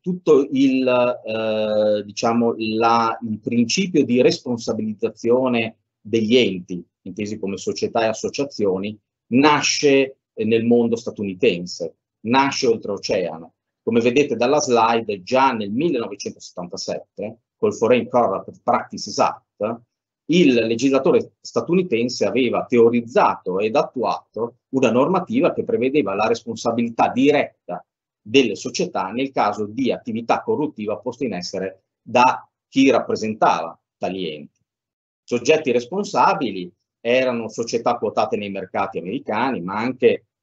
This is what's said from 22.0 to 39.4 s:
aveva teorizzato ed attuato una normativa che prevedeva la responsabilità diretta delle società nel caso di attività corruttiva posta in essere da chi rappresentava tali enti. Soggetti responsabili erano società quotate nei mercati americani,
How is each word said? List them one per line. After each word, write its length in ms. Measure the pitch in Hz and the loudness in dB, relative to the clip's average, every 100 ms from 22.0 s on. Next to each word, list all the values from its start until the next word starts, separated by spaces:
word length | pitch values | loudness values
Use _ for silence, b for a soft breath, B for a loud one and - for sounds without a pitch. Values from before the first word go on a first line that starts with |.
| 123 - 104 | -2 -2 -2
aveva 400 | 120 120 101 - | 0 0 -2 0
teorizzato 960 | 120 117 120 117 127 104 98 92 92 | 4 6 4 0 2 2 0 -4 -2
ed 140 | 110 131 | 0 0
attuato 840 | 156 131 101 82 - 104 120 - _ | 0 -2 -4 -4 -8 -8 -8 -10 _
una 180 | 131 123 | 0 2
normativa 640 | 120 147 190 - 117 170 | 4 2 0 -2 0 0
che 100 | - | 0
prevedeva 500 | - 110 131 147 98 | -2 0 0 0 0
la 120 | 98 110 | 0 -2
responsabilità 840 | 117 117 113 117 117 117 - - | -2 -6 -6 -4 -2 -2 0 0
diretta 760 | 117 139 143 - - - 87 - _ _ _ | 2 4 2 0 -8 -12 -12 -14 _ _ _
delle 340 | 107 135 117 | 0 2 4
società 520 | 95 123 156 180 101 95 | 0 -6 -6 -4 -4 -6
nel 240 | 117 135 | -6 -4
caso 340 | 135 120 113 | -2 -2 -2
di 260 | 104 110 120 | -6 -2 -2
attività 520 | - - 113 117 - | -2 -6 -6 -2 -2
corruttiva 560 | - 113 151 - 104 101 | -2 -2 -4 -6 -8 -8
posta 260 | 123 - | -8 -8
in 80 | 127 | -6
essere 520 | 90 90 95 95 - _ _ | -6 -8 -8 -8 -10 _ _
da 440 | - 117 123 - - _ _ | -2 4 4 2 -8 _ _
chi 220 | 135 135 | 2 4
rappresentava 880 | 113 - 101 110 107 156 87 82 - _ _ | 4 0 -4 -4 0 2 2 -4 -12 _ _
tali 340 | - - 80 | -6 -6 -6
enti. 300 | 76 73 _ _ _ _ _ _ _ | -10 -16 _ _ _ _ _ _ _
Soggetti 480 | - 120 - 156 135 | -6 0 4 4 2
responsabili 1000 | 120 120 190 196 123 147 170 117 95 90 - _ _ | 0 0 -6 -2 2 2 2 -2 -6 -10 -14 _ _
erano 480 | 117 127 127 117 110 | 0 2 2 -2 -6
società 480 | - 117 117 120 117 | -6 -4 -2 0 0
quotate 400 | 104 120 107 104 | -2 0 -2 -2
nei 140 | 104 | -4
mercati 480 | 95 92 107 98 85 | -8 -6 -4 -4 -6
americani, 640 | 85 135 113 107 | -8 -8 -4 -4